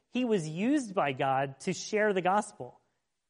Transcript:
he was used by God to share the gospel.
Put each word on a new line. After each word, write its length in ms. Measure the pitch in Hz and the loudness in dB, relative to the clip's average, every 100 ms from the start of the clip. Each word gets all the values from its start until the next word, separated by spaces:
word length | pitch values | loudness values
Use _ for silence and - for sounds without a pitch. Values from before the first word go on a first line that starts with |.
| _ | _
he 140 | 247 254 | -4 0
was 200 | 208 156 | 0 0
used 480 | 160 226 294 233 | -2 0 0 0
by 180 | 185 143 | 0 0
God 460 | 131 139 135 139 135 | 0 0 2 0 -4
to 120 | - | -6
share 400 | 170 - 214 214 | -4 -2 0 2
the 80 | 190 | 2
gospel. 580 | 175 202 208 - 127 - _ _ _ _ _ | 2 2 0 -10 -16 -16 _ _ _ _ _